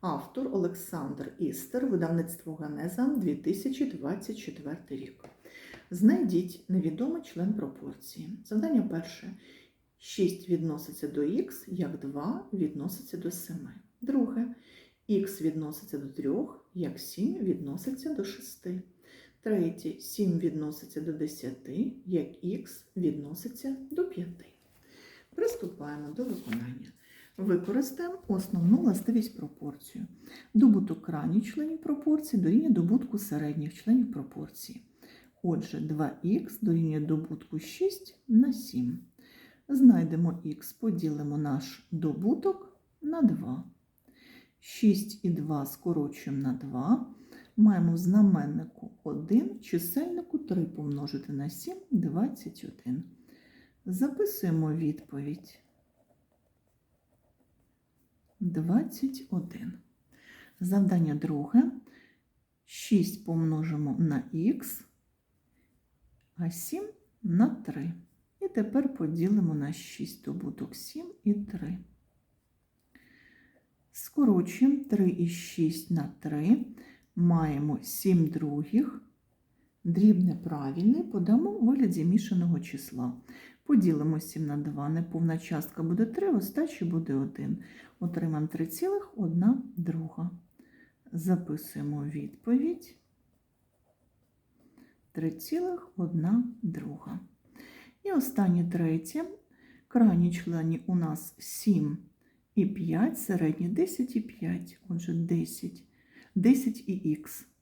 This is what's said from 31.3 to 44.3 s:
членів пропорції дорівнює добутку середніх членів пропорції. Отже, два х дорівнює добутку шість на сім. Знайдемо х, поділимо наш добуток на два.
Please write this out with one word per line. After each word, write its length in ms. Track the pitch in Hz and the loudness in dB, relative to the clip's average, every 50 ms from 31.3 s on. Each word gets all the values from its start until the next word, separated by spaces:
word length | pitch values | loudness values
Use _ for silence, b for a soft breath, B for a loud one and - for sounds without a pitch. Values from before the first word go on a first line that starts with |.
| 165 214 - - - | 0 0 0 0 -4
членів 280 | 302 302 311 320 311 | -4 -4 -4 -4 -6
пропорції 600 | - - 294 285 - 311 302 302 - - - 208 175 | -4 -4 -4 -2 0 0 0 0 0 0 0 2 2
дорівнює 260 | 160 180 240 320 269 | 4 4 4 6 6
добутку 480 | 226 175 165 170 214 254 - - - 202 | 4 4 4 4 4 2 2 0 -6 -6
середніх 560 | - - 143 147 151 147 147 160 147 151 - | -6 -4 -4 -4 -4 -4 -4 -4 -6 -6 -8
членів 380 | - - 214 226 262 240 214 | -8 2 4 4 4 4 2
пропорції. 720 | - - 131 - - - 151 151 - - - - - - - _ B B B B B B B B B _ | -2 -8 -8 -10 -10 -12 -12 -12 -12 -16 -16 -16 -16 -20 -20 _ B B B B B B B B B _
Отже, 400 | - 180 165 170 - - - - | -2 0 0 0 -2 -6 -6 -6
два 300 | 156 156 156 147 156 143 - - - | -4 -4 -2 -2 -2 -4 -4 -4 -2
х 360 | 170 208 - - - - - | 0 0 0 0 -4 -10 -4
дорівнює 380 | - 208 165 165 160 160 151 156 | 0 2 2 4 2 2 0 -2
добутку 600 | 147 151 156 160 165 - 160 151 - - - 156 | 0 0 0 0 -2 -4 -10 -12 -12 -8 -10 -8
шість 600 | - - - - 359 392 381 - - - - _ _ - | -8 -8 -6 -2 -2 -2 -2 -4 -14 -18 -20 _ _ 4
на 260 | 233 214 262 285 - | 6 8 8 6 4
сім. 460 | - - - - - - - 247 - - - _ B B B B B B B B B B _ | -2 -6 -6 -4 -4 -2 -2 -4 -6 -10 -16 _ B B B B B B B B B B _
Знайдемо 760 | 277 262 269 247 214 175 165 156 165 160 170 170 - - - 156 151 - | 2 10 12 12 12 12 8 2 2 2 2 2 0 -2 -6 -8 -10 -10
х, 140 | - - - | -12 -18 -14
поділимо 640 | _ - 226 185 170 180 156 151 147 151 147 143 151 | _ -2 -2 -2 0 0 -2 -2 -2 -4 -4 -2 -2
наш 500 | 151 143 135 143 - - - - - _ | -2 0 -2 -2 -4 -6 -12 -16 -14 _
добуток 840 | - 160 165 156 147 - 175 208 277 - - 392 370 - - - _ _ _ _ _ _ | -6 -2 0 0 0 2 2 2 2 2 2 -2 -2 -2 -6 -20 _ _ _ _ _ _
на 200 | - 294 320 339 | -6 -4 0 4
два. 420 | 302 214 156 - - 117 127 147 - - - _ _ _ _ _ B B B B B B | 4 4 4 4 -2 -4 -6 -8 -8 -12 -16 _ _ _ _ _ B B B B B B